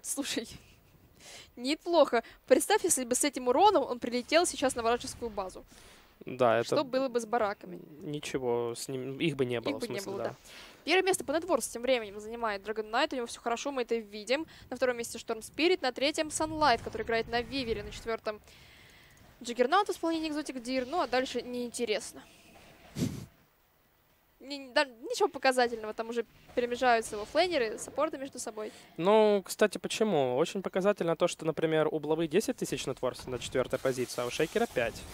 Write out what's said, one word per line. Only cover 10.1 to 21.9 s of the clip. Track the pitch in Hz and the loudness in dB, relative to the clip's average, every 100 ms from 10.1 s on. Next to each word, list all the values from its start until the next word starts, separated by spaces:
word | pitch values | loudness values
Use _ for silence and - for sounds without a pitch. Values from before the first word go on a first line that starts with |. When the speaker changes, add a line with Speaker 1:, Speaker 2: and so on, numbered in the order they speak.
Speaker 1:
было, | 98 | -6
Speaker 2:
да. | 113 | -6
Speaker 1:
да. | 135 - - - - - | -8 -18 -20 -20 -12 0
Первое | 370 | 2
место | 381 370 247 | 2 0 -2
по | |
нетворсу | 302 339 285 - | -4 0 0 0
тем | 233 | -4
временем | 240 254 208 208 | 0 0 0 -12
занимает | 214 233 233 202 202 | -12 -6 -4 -4 -6
Dragon | 214 214 | -6 -4
Knight, | 233 311 | -2 0
у | 269 | -2
него | 233 | -8
всё | - | -8
хорошо, | 240 233 277 | -4 -4 -4
мы | 269 | -4
это | 233 233 | -2 -4
видим. | 208 208 208 269 320 - - | -4 -14 -2 -2 -2 -14 -14
На | 254 | -2
втором | 254 240 | 0 0
месте | 233 233 | -6 -10
Шторм | - 226 | -6 -8
Спирит, | - - 320 359 | -6 2 2 4
на | 262 | 0
третьем | 247 277 311 311 | 0 0 0 -4
Sunlight, | - 311 311 294 233 | -2 -4 2 4 4
который | 226 220 | 0 -8
играет | 220 226 226 | -2 -2 0
на | 233 | -4
Вивере, | 233 269 233 214 | -4 -6 -4 -4
на | 208 | -6
четвёртом | - 233 226 - 208 - - - - - - - - - _ | -12 -8 -6 -6 -10 -16 -20 -20 -20 -20 -20 -20 -20 -20 _
Джиггернаут | 233 240 247 359 415 | -10 0 4 4 2
в | |
исполнении | 370 330 330 311 | -2 -2 -2 -2
Экзотик | 294 302 262 | -4 -6 -8
Дир, | 233 262 254 | -4 -2 -2
ну | 349 | -2
а | 269 | 0
дальше | 247 262 - | 0 -2 -4
неинтересно. | 247 247 240 233 233 | -6 -6 -6 -4 -2